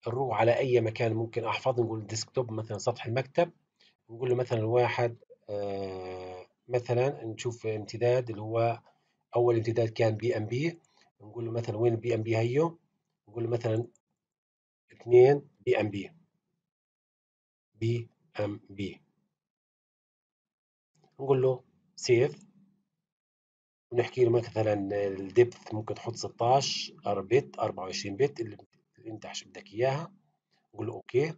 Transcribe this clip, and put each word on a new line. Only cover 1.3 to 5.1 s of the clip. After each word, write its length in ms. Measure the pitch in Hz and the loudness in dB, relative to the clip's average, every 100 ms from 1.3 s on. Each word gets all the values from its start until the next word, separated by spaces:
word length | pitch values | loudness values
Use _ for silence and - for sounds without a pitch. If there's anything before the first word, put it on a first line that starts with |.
| - | -4
أحفظ، 360 | 110 101 131 120 | -4 -2 -2 0
نقول 260 | 113 110 101 | 0 -2 -6
desktop 460 | 110 - - 120 | -8 -6 -4 -4
مثلًا 260 | 107 107 104 | -6 -6 -4
سطح 280 | - 117 - | -4 -4 -4
المكتب، 460 | 117 135 - 170 - _ _ _ _ _ | -4 -2 0 -2 -2 _ _ _ _ _
نقول 180 | 113 127 | -8 -2
له 40 | |
مثلًا 300 | 123 123 120 110 | 0 0 -2 2
واحد، 500 | 120 120 - 120 | 2 2 0 -2